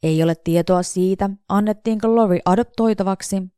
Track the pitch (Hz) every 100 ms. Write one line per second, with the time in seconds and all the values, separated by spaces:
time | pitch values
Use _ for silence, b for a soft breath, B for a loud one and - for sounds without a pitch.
0 | 160 160 165 165 - 170 170 180 180 180
1 | 185 190 196 196 _ 196 214 208 226 220
2 | 226 226 214 175 - 190 240 - 226 208
3 | 190 190 - 196 185